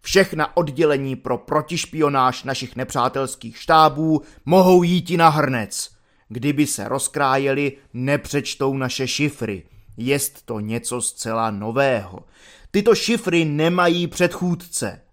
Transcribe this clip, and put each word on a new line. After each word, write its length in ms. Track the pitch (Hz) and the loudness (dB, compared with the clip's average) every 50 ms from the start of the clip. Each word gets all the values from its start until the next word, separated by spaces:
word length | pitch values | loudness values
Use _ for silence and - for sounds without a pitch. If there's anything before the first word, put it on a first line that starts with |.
Všechna 560 | _ - - 196 190 190 - 156 156 - - | _ 2 4 4 4 4 0 -4 -4 -2 0
oddělení 600 | 175 170 147 135 131 165 151 147 135 139 135 131 | -2 -2 -2 0 0 2 2 2 0 -2 -6 -8
pro 220 | 127 _ - 123 117 | -8 _ -6 -6 -6
protišpionáž 1040 | - - 147 151 151 - 175 170 - - - 156 151 147 143 135 127 127 123 - - | -4 -2 -2 -2 -2 -2 -6 -6 -6 -6 -2 0 0 2 2 2 2 2 0 -2 -8
našich 320 | 139 131 - 131 120 - | -8 -6 -6 -8 -10 -8
nepřátelských 800 | 120 110 - - 139 123 127 - 135 135 127 - - - 113 113 - | -10 -10 -6 -2 0 0 0 0 -2 -4 -4 -6 -12 -14 -16 -16 -16
štábů 640 | - - 165 160 156 156 139 147 160 160 156 156 - - - - _ | 0 4 6 6 6 6 4 2 0 2 2 0 0 -6 -20 -14 _
mohou 360 | - 170 190 185 185 185 180 175 | 4 4 6 8 8 6 6 6
jíti 340 | 170 180 180 - - 180 | 4 0 0 -2 -2 0
na 120 | 170 165 160 | 6 6 6
hrnec. 640 | 151 156 151 135 131 120 107 98 - - - - - _ _ _ _ _ _ _ | 6 4 0 0 -2 -4 -4 -6 -8 -10 -10 -12 -14 _ _ _ _ _ _ _
Kdyby 380 | 107 120 117 143 143 139 147 | -12 -4 -2 -2 2 2 0
se 220 | 143 - - 98 104 | 0 0 -6 -4 -4
rozkrájeli, 840 | 127 135 - - - 147 143 135 131 135 139 135 135 139 143 139 135 - _ _ - | -4 -4 -4 -4 -2 0 0 2 2 2 2 0 0 0 0 -2 -4 -8 _ _ -10
nepřečtou 840 | 123 127 135 143 143 143 - - 147 139 - - - 139 135 135 | -6 -2 0 0 0 -2 -2 -4 -4 -4 -4 -6 -2 -2 -2 0
naše 320 | 135 131 123 - - 135 123 | -2 -4 -4 -4 -4 -4 -4
šifry. 540 | - - 147 147 147 - 117 107 101 90 - _ - - - - - | -2 -2 -2 -2 -2 -4 -6 -6 -6 -8 -12 _ -20 -20 -20 -20 -14
Jest 460 | - 117 127 139 143 - - - - _ | -8 -2 -2 0 0 -2 -6 -8 -12 _
to 180 | - 113 110 | -10 -8 -8
něco 400 | 104 107 113 117 117 - 123 123 | -6 -6 -6 -6 -6 -6 -6 -6
zcela 500 | 120 - - - - 117 110 113 113 113 | -6 -6 -8 -8 -6 -4 -2 -2 -2 -2
nového. 760 | 104 98 104 110 113 131 139 139 127 110 95 90 90 78 - - _ _ - - - - - - | -4 -4 -6 -4 -2 0 2 2 0 -2 -4 -8 -16 -18 -20 -20 _ _ -20 -20 -20 -20 -20 -2
Tyto 240 | - 196 202 233 214 | -2 0 4 4 4
šifry 500 | - - - 233 226 - 185 170 170 165 | 4 2 -2 -2 -2 0 0 0 0 0
nemají 640 | 156 147 147 156 165 180 180 175 175 170 175 175 | 0 0 0 0 2 2 2 2 2 2 0 -2
předchůdce. 920 | 165 - - 180 170 175 - 180 180 175 170 - - - - - 101 85 - _ _ | -4 -2 0 0 0 0 -2 -2 -2 -4 -4 -6 -10 -8 -6 -6 -6 -8 -10 _ _